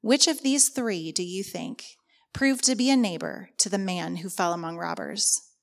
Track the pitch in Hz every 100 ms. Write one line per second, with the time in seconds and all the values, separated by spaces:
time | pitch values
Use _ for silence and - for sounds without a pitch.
0 | 220 285 330 302 269 277 - - 233 185
1 | 160 156 175 185 190 175 165 - - -
2 | _ _ _ - 269 262 - 254 247 269
3 | 220 165 80 67 190 - 202 196 190 180
4 | 165 175 180 - 175 175 165 170 170 170
5 | - 208 - - - _